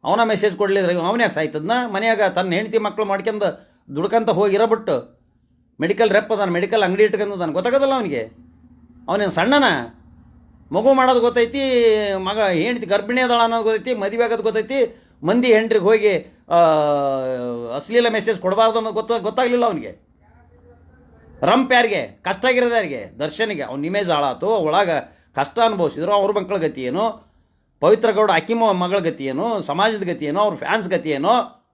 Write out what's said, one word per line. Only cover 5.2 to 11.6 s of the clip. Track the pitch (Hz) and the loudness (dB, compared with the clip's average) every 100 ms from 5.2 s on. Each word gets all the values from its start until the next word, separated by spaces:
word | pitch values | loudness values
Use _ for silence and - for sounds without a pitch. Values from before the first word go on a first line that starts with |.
| _ _ _ _ _ _ | _ _ _ _ _ _
ಮೆಡಿಕಲ್ | 156 202 220 | -2 2 4
ರೆಪ್ | 196 208 | 2 2
ಅದಾನ, | 214 196 | -2 0
ಮೆಡಿಕಲ್ | 175 185 226 | 0 0 0
ಅಂಗಡಿ | 190 190 | 0 2
ಇಟ್ಕೊಂಡು | 214 202 202 196 | 2 2 -4 -4
ಅದಾನ, | 165 | -4
ಗೊತ್ತಾಗೋದಲ್ಲ | 160 185 269 277 | -2 0 2 2
ಅವನಿಗೆ. | 269 208 135 110 - - _ - - - - - | 0 -2 -6 -8 -12 -20 _ -20 -20 -20 -20 -4
ಅವನೇನು | 190 202 | -2 0
ಸಣ್ಣನ? | 160 196 285 269 156 117 - - - - - _ - - 170 | 0 2 4 2 0 -6 -14 -20 -20 -20 -20 _ -20 -6 0
ಮಗು | 226 | 4
ಮಾಡೋದು | 269 254 254 | 4 4 4
ಗೊತ್ತೈತಿ, | 240 240 233 254 | 2 2 0 0